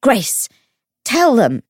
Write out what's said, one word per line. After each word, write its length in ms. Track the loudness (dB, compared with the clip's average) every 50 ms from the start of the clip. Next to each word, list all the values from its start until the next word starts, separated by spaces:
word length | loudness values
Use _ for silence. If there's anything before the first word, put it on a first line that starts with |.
Grace, 460 | 2 2 0 0 -2 -6 -8 -8 -8 -10 _ _ _ _ _ _ _ _ _ _ _
tell 300 | -6 -2 0 2 2 4
them! 280 | 4 2 2 0 -4 -10